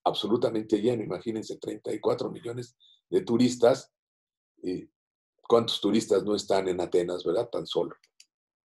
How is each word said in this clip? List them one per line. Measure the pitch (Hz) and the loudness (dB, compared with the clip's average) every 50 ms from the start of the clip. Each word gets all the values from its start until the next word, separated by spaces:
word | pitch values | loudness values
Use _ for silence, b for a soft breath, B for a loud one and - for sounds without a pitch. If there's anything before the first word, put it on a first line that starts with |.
| _ | _
absolutamente | - - - - 101 110 120 127 120 110 110 107 - 110 104 | -2 -2 0 0 0 0 2 2 0 0 -2 0 0 0 2
lleno. | 101 120 123 113 104 | 2 0 0 0 -4
Imagínense, | 82 92 87 - 113 110 110 101 - 101 - | -6 -8 -8 -6 -6 -6 -6 -6 -8 -12 -10
treinta | - 110 107 107 - 113 | -10 -10 -10 -8 -8 -8
y | 107 107 | -8 -2
cuatro | - 110 123 123 127 - | 0 0 0 0 -2 -8
millones | - - - 117 120 123 120 - _ b b b b b b _ | -8 -10 -10 -10 -10 -10 -10 -12 _ b b b b b b _
de | 170 185 | 0 0
turistas. | 185 - 120 117 123 123 - - 117 120 135 - - - _ _ _ _ _ _ _ _ _ _ _ _ _ _ | 2 2 4 4 4 4 4 6 6 6 6 4 0 -10 _ _ _ _ _ _ _ _ _ _ _ _ _ _
¿Y | - 90 92 78 - - _ _ _ _ _ _ _ _ _ _ _ - | -8 -6 -6 -6 -8 -12 _ _ _ _ _ _ _ _ _ _ _ 2
cuántos | 113 117 117 117 - - | 2 4 4 2 -4 -2
turistas | - 101 104 113 110 - 107 95 90 | 0 2 2 2 2 2 2 2 2
no | 104 104 | 0 -2
están | 98 - - 101 98 95 92 | -2 0 0 0 0 0 0
en | 90 90 | -2 -2
Atenas, | 87 82 - 90 85 87 87 90 87 | -4 0 2 0 2 2 -4 -4 -2
verdad? | 87 85 107 117 - | -2 0 0 -2 -2
Tan | - 90 85 | -4 -8 -6
solo. | - - 85 85 82 - - _ _ _ _ - _ _ _ _ _ _ _ _ | -4 -2 -2 -2 -2 -6 -14 _ _ _ _ -20 _ _ _ _ _ _ _ _